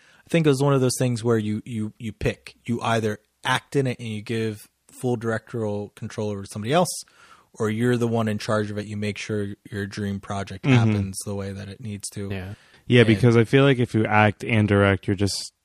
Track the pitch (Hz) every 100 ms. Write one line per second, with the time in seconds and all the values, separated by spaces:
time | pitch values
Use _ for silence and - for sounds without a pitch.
0 | _ _ - 170 156 131 143 139 127 -
1 | 127 120 117 113 107 107 - 113 107 -
2 | 113 - 135 95 - - - 117 120 113
3 | 107 104 _ _ - 127 - 143 131 120
4 | 113 107 107 117 110 107 - _ _ -
5 | 127 120 113 113 - 120 107 104 101 -
6 | 110 - 107 98 98 107 107 160 180 -
7 | - _ - - _ - 110 110 123 123
8 | 117 113 110 104 - 107 104 104 104 104
9 | 104 101 - 107 101 101 - 104 98 104
10 | 101 98 - 101 98 95 143 123 113 104
11 | 95 98 - 101 98 98 98 101 120 101
12 | - - 98 98 95 104 _ - - 120
13 | 113 101 123 117 110 139 139 127 120 110
14 | 107 107 107 - - 113 101 101 101 98
15 | - 95 101 - - -